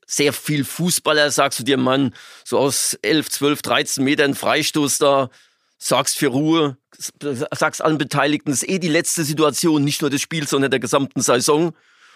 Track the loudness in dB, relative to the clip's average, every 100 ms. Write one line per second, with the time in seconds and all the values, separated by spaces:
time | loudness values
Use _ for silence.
0 | -8 0 0 0 -2 -2 -2 -4 -2 0
1 | 0 2 2 2 0 0 0 2 2 2
2 | 0 -4 -16 -20 -2 0 2 0 -4 -2
3 | 0 0 -2 -2 -2 -2 0 0 0 -2
4 | 0 2 0 0 0 0 0 0 0 2
5 | 2 2 0 -8 _ _ _ _ -2 0
6 | 0 -2 0 0 2 2 0 -4 _ -16
7 | -16 -10 -8 -6 -6 -2 -2 0 0 0
8 | -2 0 0 0 -2 -4 -2 -2 0 0
9 | 0 -2 -2 0 0 2 2 2 0 0
10 | -2 -2 -4 -6 -2 0 0 0 0 0
11 | 0 -2 2 2 4 2 2 -4 _ _
12 | -20